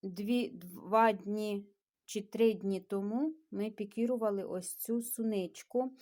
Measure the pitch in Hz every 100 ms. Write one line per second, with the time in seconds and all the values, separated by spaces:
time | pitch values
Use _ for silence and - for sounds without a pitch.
0 | 190 180 208 247 240 175 180 - - 220
1 | 226 208 202 208 214 202 202 _ _ _
2 | - 214 202 226 226 202 196 190 185 196
3 | 202 226 311 320 _ 196 214 208 208 214
4 | 233 247 220 202 190 185 180 - - 233
5 | 233 - 226 208 180 - - 247 262 262